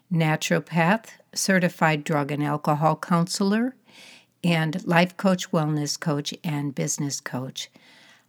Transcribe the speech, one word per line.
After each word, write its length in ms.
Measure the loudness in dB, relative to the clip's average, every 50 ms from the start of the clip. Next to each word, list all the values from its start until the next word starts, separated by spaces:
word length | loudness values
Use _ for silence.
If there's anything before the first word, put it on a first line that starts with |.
| _ -4 0
naturopath, 920 | 2 2 2 2 0 0 0 0 0 -2 -2 0 2 4 4 4 0 0 -8 -20 _ _ _ -8
certified 680 | -6 0 2 2 2 2 2 0 2 2 2 2 0 -2
drug 260 | -2 -2 0 0 -2
and 140 | -2 -2 -2
alcohol 500 | -2 -2 -2 0 0 0 2 2 2 2
counselor, 800 | 0 0 0 2 2 2 2 0 -2 0 0 0 0 0 -2 -6 _ _ _ -20 -20 -20 -20 -20 -20 _ _ _ _ -2
and 420 | 0 2 2 0 0 -4 -4 -2
life 300 | 2 4 4 4 4 0
coach, 340 | 0 2 2 2 2 -2 -2
wellness 480 | -2 0 0 0 0 -2 -2 -4 -6 -6
coach, 340 | -2 -2 -2 -2 -2 -6 -10 -8 -6
and 320 | -6 -4 -4 -4 -6 -4
business 440 | -4 -4 -4 -4 -4 -4 -6 -6 -8
coach, 500 | -10 -8 -8 -8 -8 -8 -10 -12 -14 -14 _ -20 _ -20 -20 -20 -20 _ -20 _ _